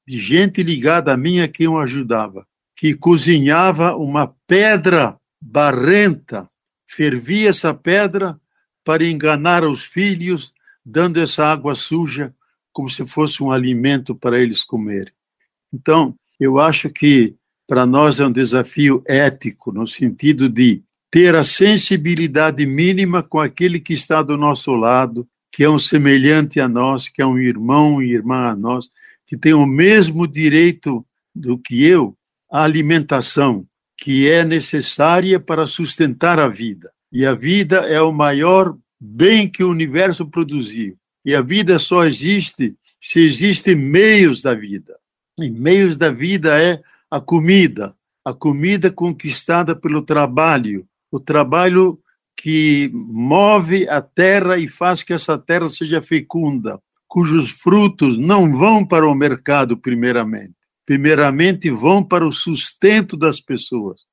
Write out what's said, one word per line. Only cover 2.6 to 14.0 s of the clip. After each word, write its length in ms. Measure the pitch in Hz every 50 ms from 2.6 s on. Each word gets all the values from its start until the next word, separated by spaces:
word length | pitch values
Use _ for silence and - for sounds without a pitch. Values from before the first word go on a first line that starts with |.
| _ _ _ -
que 160 | - 156 147
cozinhava 1000 | 147 - 170 175 160 123 156 170 156 135 139 151 165 185 190 180 147 170 175 156
uma 380 | - 160 139 139 147 143 127 - _ _ _
pedra 720 | 175 190 208 220 214 190 151 185 175 165 139 110 95 _ _ _ _ _
barrenta, 1040 | - 113 107 143 147 147 135 123 123 147 185 208 208 196 156 123 _ _ 120 104 95 _ _ _ _ _ _ _ _ _
fervia 600 | - - 151 151 127 123 120 135 185 214 214 208
essa 240 | 185 - - 165 147
pedra 680 | 151 _ 170 175 202 208 196 165 196 196 185 160 - _ _ _ _ _ _ _ _ _
para 180 | - 156 160 160
enganar 600 | 170 165 151 139 151 151 143 147 170 175 175 160
os 180 | 156 139 - -
filhos, 720 | - - 175 196 202 190 170 175 180 180 151 139 - _ _ _ _ _ _ _
dando 340 | 123 110 156 175 180 165 165
essa 280 | 165 135 - - 151 151
água 280 | 156 147 123 147 139
suja 580 | 120 - - 160 165 170 147 123 135 147 131 127 _ _ _ _ _ _ _
como 180 | _ - 139 131
se 160 | - - 127
fosse 380 | 123 - - 151 151 147 - 135
um 80 | 135
alimento 640 | 131 131 127 123 127 117 123 139 143 135